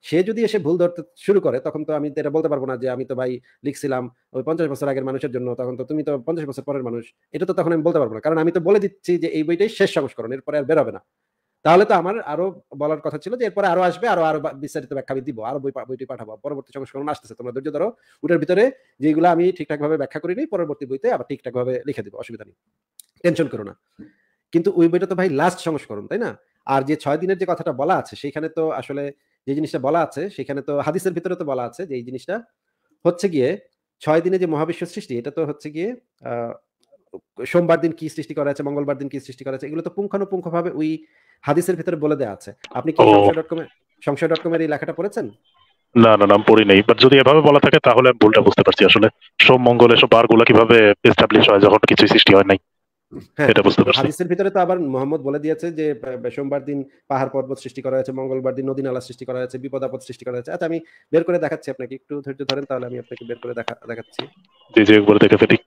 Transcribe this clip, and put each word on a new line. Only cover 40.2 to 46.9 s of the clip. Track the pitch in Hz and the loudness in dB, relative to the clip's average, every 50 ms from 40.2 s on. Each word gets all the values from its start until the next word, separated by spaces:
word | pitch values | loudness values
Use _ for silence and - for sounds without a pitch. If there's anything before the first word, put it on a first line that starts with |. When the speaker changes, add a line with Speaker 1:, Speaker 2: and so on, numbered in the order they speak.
| 196 196 196 185 180 175 160 170 170 175 | -6 -6 -8 -8 -8 -6 -6 -4 -4 -4
Speaker 1:
ওই | - 143 156 156 160 156 _ _ _ _ _ _ _ _ | -6 -6 -6 -6 -6 -8 _ _ _ _ _ _ _ _
হাদিসের | _ - 147 165 175 185 180 | _ -2 0 0 0 -2 -4
ভিতরে | 165 160 185 170 | -4 -4 -6 -6
বলে | 156 147 151 156 | -4 -2 -2 -2
দেয়া | 135 135 107 | -2 -4 -6
আছে। | 98 95 - - 101 _ - - | -8 -12 -16 -20 -20 _ -20 -10
আপনি | - 127 123 160 | -10 -6 -6 -4
কি | 151 - | 2 4
Speaker 2:
ও। | 120 110 | 6 8
Speaker 1:
সংশয় | 104 101 101 98 - 160 | 8 8 6 6 4 2
ডট | 160 - | -4 -6
কম | 170 165 | -8 -8
এ, | 156 - _ _ _ _ _ _ - | -8 -12 _ _ _ _ _ _ -6
সংশয় | 151 143 135 165 156 | -6 -4 -2 -2 -2
ডট | 165 160 | -2 -2
কম | - 175 165 | -2 -4 -2
এর | 160 | -2
এই | 165 156 | -2 -2
লেখাটা | 147 139 - 165 | -4 -6 -6 -10
পড়েছেন? | 165 165 170 208 208 240 175 110 - _ _ _ _ _ _ _ _ _ _ _ _ | -8 -8 -8 -8 -6 -8 -10 -10 -12 _ _ _ _ _ _ _ _ _ _ _ _
Speaker 2:
না, | 120 117 113 107 | 4 6 6 8
না, | 101 104 | 6 6
না, | 101 101 | 6 6
আমি | 104 104 | 6 8
পড়ি | - 110 107 110 | 6 6 6 8
নাই। | 101 98 95 | 8 6 6
But | 101 - | 6 4